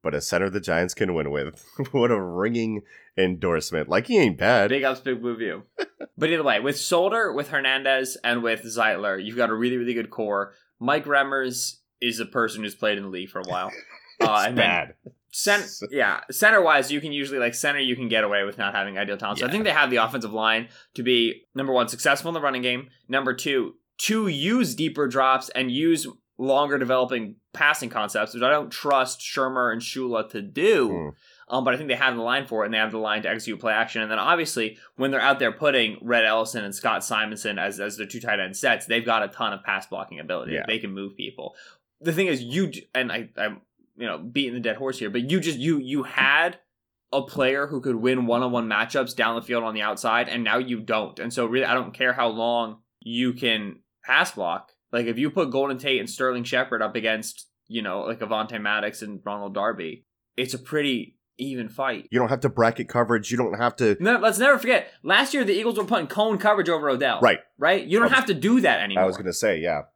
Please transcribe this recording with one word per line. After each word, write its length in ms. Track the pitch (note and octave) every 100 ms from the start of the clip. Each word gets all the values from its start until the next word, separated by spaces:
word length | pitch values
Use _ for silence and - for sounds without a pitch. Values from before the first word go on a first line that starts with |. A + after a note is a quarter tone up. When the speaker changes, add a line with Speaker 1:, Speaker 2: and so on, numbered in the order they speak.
Speaker 1:
but 100 | D#2+
a 80 | D2
center 300 | - F2 F#2+
the 100 | G2
Giants 320 | F2+ E2 F2+
can 220 | - G2 E2+
win 160 | C#2+
with. 340 | D2 C#2 D#2+ - -
<laughs> 120 | C3+
What 200 | C#3 A#2+
a 100 | A2
ringing 640 | F2+ F2 G#2+ A#2 A2+ G#2+ G#2 - - -
endorsement. 720 | F#2 F2+ F2+ E2 - E2 D2
Like, 180 | F2+ A#2+
he 100 | A3
ain't 180 | B2+ E2
bad. 320 | G2 A#2+ G2+
Speaker 2:
Big 140 | C3+
ups, 160 | C3+ B2+
Big 200 | C3+ B2
Blue 140 | A#2+ A2+
View. 280 | B2 D#3 - -
<laughs> 40 | - _ - -
But 120 | D#3
either 140 | E3
way, 160 | C#3+ G#2+
with 180 | B2+ C#3
Solder, 560 | - E3+ F#3+ A3+ G3+
with 160 | B2+ C#3+
Hernandez, 680 | D3 C3+ C3+ C3+ C3+ C3 -
and 200 | A#2+ A#2+
with 200 | A#2 A2+
Zeitler, 600 | A2+ A2+ A2 F#2+ G#2 F#2+
you've 140 | G#2 A#2
got 120 | A#2
a 60 | A2
really, 220 | B2 B2
really 180 | A#2+ A#2
good 160 | G#2+
core. 420 | - G#2+ G2+ G2+ _ _ _
Mike 260 | A#2+ D3+ D3
Remmers 720 | C#3+ C#3 C3+ C3 B2 - - _ _
is 200 | A#2+ A2
a 60 | G#2+
person 340 | B2+ A2+ G#2
who's 120 | G#2+ -
played 220 | A2 G#2
in 60 |
the 60 | G2
league 200 | F#2 F#2
for 100 | F#2
a 80 | F2+
while. 240 | F2+ F#2+ -
Speaker 1:
<laughs> 60 | - - - -
Speaker 2:
Uh, 160 | A2+ G#2+
Speaker 1:
It's 60 | G#2
Speaker 2:
and 80 | B2
then 100 | F2
Speaker 1:
bad. 260 | F2 C#2 - - _ _
Speaker 2:
cen-, 320 | - - G3+ - - -
yeah, 300 | G3 G#2+ E2 -
center-wise, 640 | - G#3 A3 E3 D3 C3
you 100 | D3
can 100 | D#3
usually, 280 | C#3+ C#3 C3+
like, 160 | A#2+ A#2+
center, 240 | D3+ C#3+
you 160 | C3 B2
can 120 | A#2+
get 160 | A2
away 200 | G#2+ G2+
with 160 | G2+ G2+
not 160 | G2+ G#2
having 240 | G2 G2
ideal 180 | G2+ G2+
talent. 220 | G#2 G#2+
So 60 | B2
I 20 |
Speaker 1:
Yeah. 40 |
Speaker 2:
think 120 | G3+
they 80 | G#3
have 180 | D3+ C#3
the 60 | B2
offensive 360 | A2+ B2+ A2
line 360 | G#2+ A2 A2 A#2+ - -
to 80 | -
be, 460 | B2 A#2+ A#2 - _ B2+
number 180 | C3+
one, 140 | B2+ A#2
successful 420 | B2 D3+ C#3 E3
in 60 | E3
the 60 |
running 200 | C#3+ B2+
game, 280 | B2 B2 C#3 _ _
number 240 | C3 C#3+
two, 400 | D#3+ D3+ C3+ A2+ - _ -
to 260 | - A3 G#3
use 480 | C#3+ E3 A#3+ F#3+ B2
deeper 320 | D#3+ D3 C#3
drops 420 | C3 C3 C3 -
and 220 | - C3
use 340 | B2+ E3 D#3+ B2+ - _ -
longer 400 | C3 C#3 C#3+ C#3+
developing 600 | B2+ B2+ B2 B2+ G#2+ - _
passing 380 | - D3 D3+ A#2+
concepts, 460 | A#2 G#2 - F#2 A#2+
which 80 |
I 80 | B2
don't 180 | D3+ C#3+
trust 520 | - D3 C#3 B2+ -
Shurmur 500 | - - C3 C3 B2
and 80 | A2+
Shula 480 | A#2 C3+ B2+ A2+ A2
to 120 | A2+
do. 460 | G2+ - F#3 G3+ C#3+
Speaker 1:
Hmm. 200 | F2+ D2+ - _ _ - B2+
Speaker 2:
Um, 80 | B2+
but 80 |
I 40 | B2+
think 120 | D3+
they 60 | B2
have 200 | C3+ A#2
the 60 |
line 240 | A#2 C3 C3+
for 160 | A2
it, 40 | G#2
and 60 | A2
they 20 |
have 140 | A2
the 60 | A2
line 240 | G#2+ G#2+
to 60 | G2+
execute 300 | A2 A2+ G#2
play 140 | A2+
action. 300 | G#2+ A2+ A2+
And 60 | G#2+
then 80 | A2
obviously, 580 | A2 E3+ D#3+ - A2 - - -
when 120 | C3
they're 100 | C3+
out 200 | B2+ C3+
there 120 | B2
putting 460 | G#2+ D3+ C3 A2+ G#2
Rhett 240 | A#2 A#2+ A2
Ellison 380 | A2+ A2 A#2+
and 100 | G2+ G2
Scott 280 | A#2+ A2
Simonson 540 | - G#2+ G#2+ G#2 A2 G2
as, 200 | F#2+ G2
as 180 | G#2 G2+
their 80 | G#2
two 140 | A#2+
tight 180 | A#2+ G#2
end 160 | F#2+ G2
sets, 300 | C3+ A2 -
they've 180 | A2+
got 200 | A#2 A2+
a 40 | G2+
ton 220 | - A2+
of 120 | G2
pass 220 | - G2 -
blocking 320 | F#2 - D2+
ability. 340 | D#2 F2+ B1
Speaker 1:
Yeah. 120 | D#2 -
Speaker 2:
They 100 | A2
can 140 | G#2
move 240 | G2 G2 -
people. 380 | G2+ - - - - _ _ _
The 140 | D#3+
thing 140 | D#3+ F#3+
is, 140 | C3+
you 260 | A#2+ D3+ F3+
d-, 200 | - - B2+
and 160 | B2
I, 180 | F2+ A2+ -
I'm, 260 | G#2+ G2+ _ _ _ -
you 100 | A#2
know, 100 | D#2
beating 360 | G2 C3+ C3+
the 80 | B2
dead 160 | A#2 G#2+
horse 200 | C3+ B2+
here, 120 | G#2+
but 200 | A2 B2
you 120 | F3+
just, 180 | E3 C3+
you, 180 | D3 D3+
you 260 | B2+ C#3+
had 540 | B2+ - C3+ C#3+ F3 F3 _ _ _ _ _
a 100 | C#3
player 460 | C#3 - C3 C3+ C#3
who 140 | C#3+
could 160 | C3 A#2
win 280 | A#2+ C3 A#2+
one-on-one 400 | A#2+ B2+ A#2+ A2+
matchups 440 | G#2+ A#2 C#3+ A#2+
down 220 | - A2+ A#2
the 60 |
field 240 | A2+ A#2+ A2+
on 80 | G#2+
the 60 |
outside, 480 | G#2 G#2 A#2+ A#2 B2
and 160 | A#2 A2
now 120 | A#2
you 220 | B2+ A#2
don't. 400 | A2+ A2 G#2 -
And 140 | A2+
so 120 | B2 A#2
really, 200 | B2+ B2
I 80 |
don't 200 | B2+ G#2
care 200 | - B2+
how 160 | B2 A#2+
long 480 | A2 A#2 A#2+ A2+ A2 _ _
you 320 | A2+ A#2 B2+
can 460 | B2 B2+ A2 G2+ - _ _ -
pass 260 | C#3 F3
block. 400 | - F2 F2 - _ _
Like, 120 | A#2 A#2
if 100 | A#2
you 100 | D3+
put 220 | F#3+ D3+
Golden 260 | C3 C#3 C3
Tate 220 | C#3 C3
and 100 | G#2
Sterling 360 | - C3 B2 A#2+
Shepard 360 | B2+ B2+ A2+
up 140 | G#2+ A#2+
against, 520 | A2 A2 A2 - - _ _
you 140 | A2+
know, 200 | G#2 F#2+
like, 160 | F#2+ A#2
Avonte 380 | G#2+ G#2+ A2 A2+
Maddox 400 | G#2 G#2+ G#2 G#2
and 180 | G#2+ G2+ -
Ronald 280 | G#2 G2+
Darby, 520 | G2+ G#2 G2 E2 - _ _ _ -
it's 160 | B2+
a 60 | B2+
pretty 580 | B2+ D3+ C#3+ B2 - _ _ -
even 320 | C3+ B2+ A2
fight. 380 | - C3+ A2+ -
Speaker 1:
You 80 | A#2+
don't 100 | A#2
have 120 | C3
to 80 | C3
bracket 380 | G2+ A2+ A#2 A2+
coverage. 440 | A#2+ A2+ A#2 G2+
You 60 | A#2+
don't 200 | A#2 G2+
have 180 | A#2+ -
to 200 | A#2 G2+
Speaker 2:
No, 180 | F#3+ A#3+
let's 200 | A3 F#3+
never 180 | C4 C4+
forget, 320 | A3+ A#3 - _
last 300 | - G3 C4+
year 100 | C#4+
the 100 | G#3
Eagles 240 | F#3+ A3+ G#3
were 80 | G3+
putting 220 | A3 D3+
cone 300 | G3 A3 G3+
coverage 320 | G#3 G#3 F3
over 200 | E3 D3
Odell. 300 | C3 C3+ G#2
Speaker 1:
Right. 180 | A#2+ F#2 - _
Speaker 2:
Right? 260 | D3+ F#3+ B2+
You 120 | G3
don't 80 | A#3
Speaker 1:
I 20 |
was 60 | C4
Speaker 2:
have 100 | A#3+
to 60 |
do 280 | E3+ F3+ B3
that 180 | F3+ G#2
anymore. 220 | G2+ F#2
Speaker 1:
I 40 | F#2+
was 100 | F2+
gonna 160 | F#2
say, 240 | E2+ A2 E2+
yeah. 240 | E2+ D#2 -